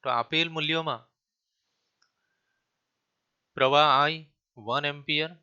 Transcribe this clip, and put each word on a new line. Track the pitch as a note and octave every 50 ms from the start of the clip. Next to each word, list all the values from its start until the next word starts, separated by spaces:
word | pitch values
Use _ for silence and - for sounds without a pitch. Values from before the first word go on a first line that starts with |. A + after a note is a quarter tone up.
| -
તો | C3+
આપેલ | B2 A#2 A#2+ - D#3+ D#3+ E3 E3 D#3+
મૂલ્યોમાં | D#3+ D3+ D3+ D#3+ E3 D#3+ D#3 B2+ A#2 A#2+ _ _ _ _ _ _ _ _ _ _ _ _ _ _ _ _ _ _ _ _ _ _ _ _ _ _ _ _ _ _ _ _ _ _ _ _ _ _ _ _ _ _ _ _ _ _ _ _ _ _
પ્રવાહ | - C3 C3 C#3 D3 D3+ D3+ C3+ C3+ C#3+ D3+
I | D#3+ D#3+ D#3 _ _ _ _ _ _
વન | B2 G#2 G#2+ A#2+ C#3+ D3
એમ્પિયર | D3 C#3+ D3 C#3 D3+ D3+ D3+ D#3 E3 F3 E3